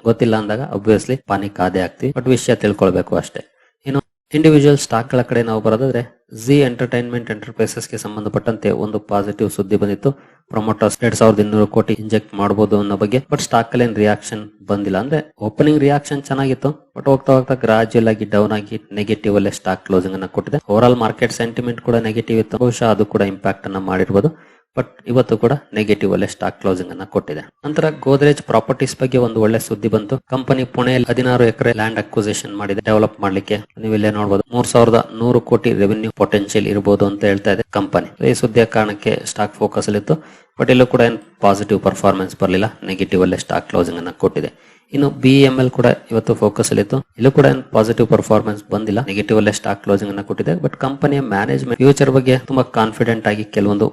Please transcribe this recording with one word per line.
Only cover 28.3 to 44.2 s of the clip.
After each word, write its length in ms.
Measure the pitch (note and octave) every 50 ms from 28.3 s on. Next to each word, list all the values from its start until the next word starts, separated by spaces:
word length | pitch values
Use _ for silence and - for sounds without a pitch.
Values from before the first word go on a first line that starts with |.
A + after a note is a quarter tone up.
| D3 - -
Properties 560 | - A2+ A2 - - C3 - C#3 B2+ - - C3
ಬಗ್ಗೆ 160 | B2+ B2+ B2+
ಒಂದು 220 | A#2+ A#2 A2+ A2+
ಒಳ್ಳೆ 180 | G#2+ G#2+ A2+ A2
ಸುದ್ದಿ 300 | - - A#2 G#2 G#2 A2+
ಬಂತು. 300 | G#2+ A2 G#2+ - C3+ C3
ಕಂಪನಿ 460 | _ - B2+ C3 B2+ - C3+ C3 C3
ಪುಣೆಯಲ್ಲಿ 480 | B2 - - B2 B2+ B2+ B2 A#2+ - A#2+
ಹದಿನಾರು 320 | B2 B2 B2+ B2 A#2+ B2
ಎಕರೆ 280 | A2+ A2 - - A#2+ A#2
ಲ್ಯಾಂಡ್ 260 | G#2+ G#2+ A2 A2+ G#2+
ಅಕ್ವಿಸಿಷನ್ 580 | G#2 - - A2+ G2+ G#2 G2+ - - - G2+
ಮಾಡಿದೆ 240 | G2+ G#2 G2 G2 G#2
ಡೆವಲಪ್ 400 | G#2+ - A2 G#2+ A2 G#2+ - -
ಮಾಡ್ಲಿಕ್ಕೆ. 380 | G2+ G2 F#2+ F#2+ F#2+ - G#2+ G2+ G#2 _ _ -
ನೀವು 160 | A2 A2 A2
ಇಲ್ಲೇ 160 | G#2+ G#2 G#2+
ನೋಡ್ಬೋದು, 440 | G#2 G#2 G#2 G2+ G2 G2+ - - A#2
ಮೂರ್ 120 | B2 A#2+
ಸಾವಿರದ 440 | A2+ - B2 A#2 A#2 A2+ A2+ A2 - -
ನೂರು 280 | A2+ A#2 A#2+ B2 A#2+
ಕೋಟಿ 320 | - - B2 A2 - A#2+ A2+
ರೆವೆನ್ಯೂ 380 | G2+ G2+ G2 G#2+ G#2+ A2 A2+ -
ಪೊಟೆನ್ಷಿಯಲ್ 500 | - G#2 G2 - G#2 G2+ G2+ - A2 G#2
ಇರ್ಬೋದು 400 | G#2 G#2 G2+ G2 G2+ G2+ G2 G#2
ಅಂತ 180 | G2 G2+ G2+ A2
ಹೇಳ್ತಾ 280 | G#2 G2 G2 G2 A2 G2
ಇದೆ 100 | F2+ - _
ಕಂಪನಿ. 600 | - G#2 G2 F#2 - F2 E2+ D#2+ - - - C3
ಈ 40 | B2
ಸುದ್ದಿಯ 300 | - - A2 A2 A#2 A2+
ಕಾರಣಕ್ಕೆ 580 | A2 - A2 G#2+ G#2 G#2 G#2 - A2 - - -
ಸ್ಟಾಕ್ 300 | - - - G#2 G#2 -
ಫೋಕಸ್ 320 | - A2 G2+ - G#2 F#2
ಅಲ್ಲಿ 120 | - G#2 G#2
ಇತ್ತು, 160 | G2+ - D#3 D#3+ - - - - _ _ _ -
but 100 | C#3 A#2+
ಇಲ್ಲೂ 160 | B2+ B2+ B2+
ಕೂಡ 140 | A#2+ - B2
ಏನ್ 180 | A#2+ A#2 A#2 A2 - _ _ -
ಪಾಸಿಟಿವ್ 400 | - G2+ G2 G2 G#2 G#2 G#2+ F#2+
ಪರ್ಫಾರ್ಮೆನ್ಸ್ 560 | E2 G2 F#2+ - - G2+ G2 F#2+ F#2+ F#2 - - G2
ಬರ್ಲಿಲ್ಲ, 220 | F#2 F2+ F#2+ G2+ G#2+ - - -
ನೆಗೆಟಿವ್ 360 | F#2+ F#2+ F#2 G2 - - F#2 F#2
ಅಲ್ಲೇ 140 | F2+ F#2+
ಸ್ಟಾಕ್ 320 | F2 - - F2+ F2+ - -
ಕ್ಲೋಸಿಂಗ್ 300 | - F2+ F2 E2+ E2+ F2
ಅನ್ನ 100 | F2 F2
ಕೊಟ್ಟಿದೆ. 640 | F2 -